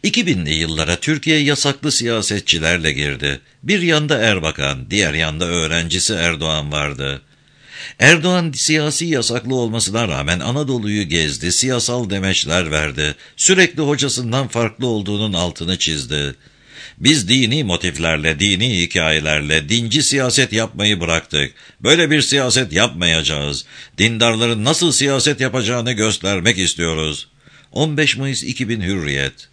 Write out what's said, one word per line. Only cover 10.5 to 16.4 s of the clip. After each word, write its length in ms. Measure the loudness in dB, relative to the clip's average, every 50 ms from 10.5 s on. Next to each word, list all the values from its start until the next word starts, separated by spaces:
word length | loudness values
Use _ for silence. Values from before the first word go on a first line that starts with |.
| -2 -2 -2 -2 -2 -2 -2 -2 -2 -2 -2
gezdi, 480 | 0 0 0 0 0 -2 -4 -4 -2
siyasal 580 | 0 0 0 0 0 0 -2 -2 -2 -2 -2 -2
demeçler 640 | -4 -2 0 0 0 0 0 0 0 0 0 0
verdi. 440 | -2 -2 -2 -2 -2 -2 -2 -2 -4 -6 -14 -20 -6 0
Sürekli 440 | 2 4 6 6 4 2 2 0
hocasından 680 | 0 0 0 0 0 -2 -2 -2 -2 -2 -2 -2 -2 -2
farklı 400 | 0 0 0 0 -2 -2 -2 0
olduğunun 460 | 0 0 -2 -2 -2 -2 -2 -2 0
altını 440 | 0 -2 -2 -4 -4 -4 -4 -2 0
çizdi. 580 | 0 -2 -2 -4 -4 -4 -2 -2 -2 -4 -6 _